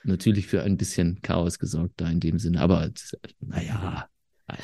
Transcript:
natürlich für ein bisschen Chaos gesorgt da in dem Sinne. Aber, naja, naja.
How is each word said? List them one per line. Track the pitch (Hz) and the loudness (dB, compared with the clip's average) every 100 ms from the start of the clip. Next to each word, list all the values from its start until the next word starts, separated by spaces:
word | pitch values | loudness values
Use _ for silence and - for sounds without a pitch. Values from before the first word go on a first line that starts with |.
natürlich | - 90 113 101 95 | -2 2 4 2 2
für | 92 | 0
ein | 101 95 | 2 0
bisschen | 95 - 87 95 | 0 2 0 0
Chaos | - 87 85 - | 0 2 0 -2
gesorgt | 92 80 87 - | -4 -2 -2 -2
da | 82 | -2
in | 82 | 0
dem | 82 85 | 2 0
Sinne. | 117 170 | 0 2
Aber, | 85 87 80 - - - - - | 4 4 2 -6 -14 -14 -16 -14
naja, | - - - - 90 - - _ _ _ - | -6 -6 -4 -4 -4 -6 -10 _ _ _ -14
naja. | - | -12